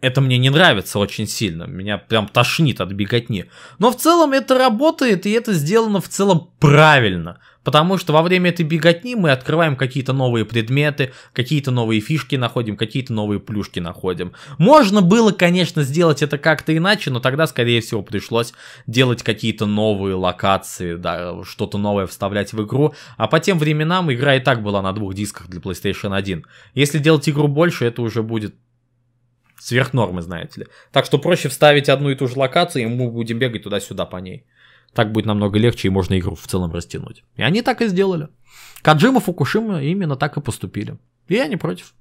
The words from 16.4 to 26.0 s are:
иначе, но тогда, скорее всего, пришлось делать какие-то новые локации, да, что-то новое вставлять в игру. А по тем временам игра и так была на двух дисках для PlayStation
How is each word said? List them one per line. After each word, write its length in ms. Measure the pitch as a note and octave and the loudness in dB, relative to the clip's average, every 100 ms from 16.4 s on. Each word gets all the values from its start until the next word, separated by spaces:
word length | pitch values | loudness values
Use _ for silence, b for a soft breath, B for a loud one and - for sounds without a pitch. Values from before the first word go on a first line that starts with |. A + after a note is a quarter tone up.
| E3 D3+ - | 0 0 0
иначе, 360 | D#3+ F3+ G#3+ - | 0 0 -2 -2
но 100 | B2 | -2
тогда, 260 | C3 C#3 D#3+ | -2 0 -2
скорее 360 | - A#2+ A#2 | 0 0 0
всего, 200 | A2 A2+ | 0 -6
пришлось 520 | F#2 G2+ - A2+ A#2 - B B - | -4 -8 -2 -2 -2 -8 B B -4
делать 360 | A2+ B2+ A#2+ | 2 2 2
какие-то 440 | - G#2+ A2+ G#2 G#2 | -2 -4 -2 -2 -2
новые 480 | G#2 A2 G2+ G2 | 0 0 0 -2
локации, 800 | F#2 F#2 F2+ G2 F#2+ - - F2+ | -2 -2 -2 0 0 -2 -10 -8
да, 500 | E2+ F2 E2+ F2 F2 | -6 -6 -6 -6 -10
что-то 320 | F#2+ - G#2 G#2 | -14 -8 -6 -4
новое 300 | G#2 G#2 F#2 | -2 -2 -4
вставлять 480 | - G2+ G#2 G2 | -6 -4 -4 -4
в 100 | A2 | -4
игру. 300 | G#2 B2+ D3 B B B | -4 0 0 B B B
А 100 | - | 0
по 120 | - | 0
тем 180 | - F#3 | 2 0
временам 520 | D3+ D3+ D#3 F#3 F3 | 2 0 0 0 0
игра 260 | A#2+ B2+ C#3 | 0 2 2
и 40 | |
так 220 | C3+ A#2+ | 2 0
была 180 | G#2 G2+ | 0 -2
на 120 | F#2+ | -2
двух 200 | G2 G2+ | -4 -6
дисках 360 | F#2+ G#2 - E2+ | -6 -8 -8 -16
для 120 | F2+ | -12
PlayStation 560 | F#2+ F2+ G2+ F#2 | -10 -6 -6 -4